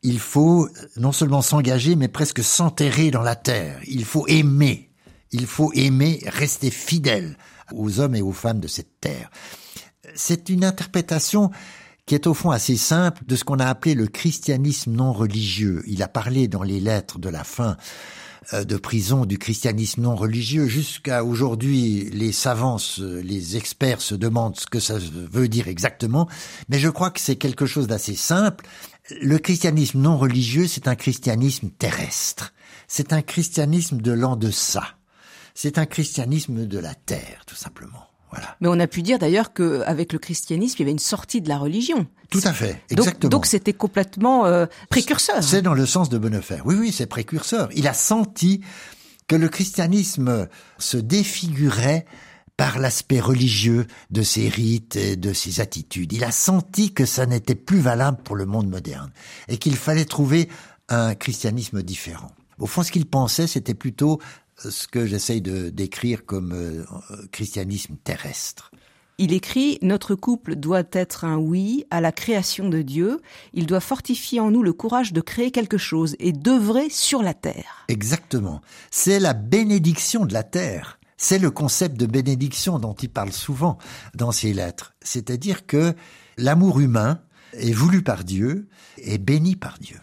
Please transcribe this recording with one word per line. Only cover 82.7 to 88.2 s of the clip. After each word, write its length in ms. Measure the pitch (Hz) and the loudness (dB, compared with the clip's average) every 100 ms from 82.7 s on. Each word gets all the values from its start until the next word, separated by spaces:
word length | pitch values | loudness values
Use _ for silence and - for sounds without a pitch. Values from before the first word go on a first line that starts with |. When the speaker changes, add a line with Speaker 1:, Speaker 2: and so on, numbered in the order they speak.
| 160 | -2
Speaker 1:
dont 160 | 110 | -4
il 160 | 101 123 | -6 -6
parle 220 | - 101 | -6 -6
souvent 440 | - - 135 135 107 - - - | -8 -8 -2 0 -2 -8 -20 -18
dans 180 | - 117 | -4 -2
ses 220 | - 110 | 0 0
lettres. 400 | 98 87 - - _ | 0 -4 -8 -18 _
C'est-à-dire 640 | - 123 104 123 170 185 - | -8 -8 -4 -6 -2 -4 0
que 280 | 143 170 165 - - - - | 2 2 0 -10 -20 -20 -2
l'amour 420 | 123 160 190 139 | 2 6 6 6
humain 400 | 143 117 107 165 _ _ - | 4 4 2 0 _ _ -20
est 200 | - 117 | -6 -2
voulu 300 | 110 156 185 | 2 4 4
par 220 | 180 95 | 2 -2